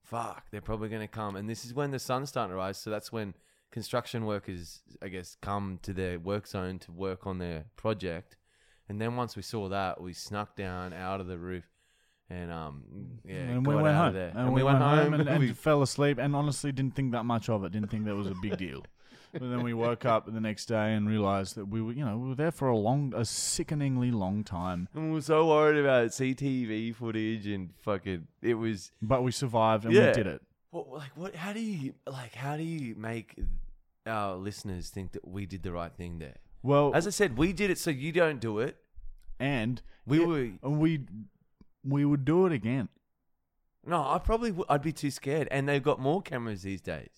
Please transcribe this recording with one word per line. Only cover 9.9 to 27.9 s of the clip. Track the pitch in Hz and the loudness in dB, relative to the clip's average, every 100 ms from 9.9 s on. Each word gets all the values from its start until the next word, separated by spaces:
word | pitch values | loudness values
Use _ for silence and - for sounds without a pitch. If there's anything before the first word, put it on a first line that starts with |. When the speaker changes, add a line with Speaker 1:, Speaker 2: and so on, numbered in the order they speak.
| - | -4
Speaker 1:
we | 90 | -8
snuck | 85 - 104 104 - | -12 -8 -6 -6 -6
down | 95 90 92 | -6 -6 -8
out | 87 92 98 | -8 -6 -4
of | 90 | -4
the | 90 | -8
roof | 87 90 85 _ _ _ _ _ _ | -6 -8 -10 _ _ _ _ _ _
and, | 90 87 | -10 -8
um, | 82 78 71 - 87 127 117 | -8 -8 -10 -14 -14 -14 -14
yeah, | - 92 | -10 -6
Speaker 2:
And | 127 123 135 | -2 0 2
we | |
Speaker 1:
got | 147 | 4
Speaker 2:
went | 156 151 | 4 6
Speaker 1:
out | |
Speaker 2:
home. | - | 4
Speaker 1:
of | |
there. | 95 90 | 2 -4
Speaker 2:
And | 92 | 0
Speaker 1:
And | 127 | 2
Speaker 2:
we | 131 | 4
Speaker 1:
we | |
Speaker 2:
went | 135 139 | 6 6
Speaker 1:
went | 143 | 8
Speaker 2:
home | 151 151 | 6 6
Speaker 1:
home. | 156 | 4
Speaker 2:
and, | 147 | 2
and | 160 | 4
Speaker 1:
<laughs> | |
We | 127 | 2
Speaker 2:
fell | 117 156 147 | 2 4 6
asleep, | 131 - 143 135 | 4 4 2 2
and | 139 143 | 2 2
honestly | 147 135 147 | 0 0 -4
didn't | 131 135 | 0 -2
think | 131 135 | 0 0
that | 120 | 0
much | 113 117 - | 0 0 2
of | 110 | 0
it. | 95 | 0
Didn't | 104 104 | -2 -2
think | 110 | -2
that | 107 | -2
was | 101 98 | -2 -4
a | 92 | -4
big | 101 98 | -4 -4
deal. | 90 67 - | -4 -8 -14
Speaker 1:
<laughs> | _ - - - | _ -20 -20 -12
Speaker 2:
But | 165 127 | -8 -4
then | 123 | -2
we | 120 | 0
woke | 117 117 117 | 2 2 2
up | 127 110 95 | 4 2 2
the | 110 | -4
next | 110 104 - | -2 -4 0
day | 113 107 | 2 2
and | 107 104 | 2 2
realized | 110 101 98 95 | 2 4 2 -2
that | - | -6
we | 101 110 | -6 -4
were, | 110 | -4
you | 120 | -4
know, | 139 107 | -4 -4
we | 127 | -4
were | |
there | 131 160 | 0 -2
for | - 135 | 0 2
a | 113 | 4
long, | 104 139 139 113 | 4 2 0 -2
a | |
sickeningly | 113 - - - 165 151 139 131 123 | -2 -2 -2 -2 -2 0 0 2 2
long | 117 92 101 | 2 0 -2
time. | 104 87 90 87 90 | -2 -4 -2 -2 -4
Speaker 1:
And | 156 156 | -4 -2
we | |
were | 160 | -2
so | 143 156 160 | 4 6 8
worried | 151 151 151 | 8 8 6
about | 139 127 | 6 6
it. | 117 | 4
C | - 131 | 0 -2
T | 131 139 131 117 | 0 0 0 0
V | 107 113 | -2 -2
footage | 113 117 110 110 113 104 | -4 -4 -2 0 -2 -4
and | 101 90 - | -4 -6 -8
fucking, | - | -4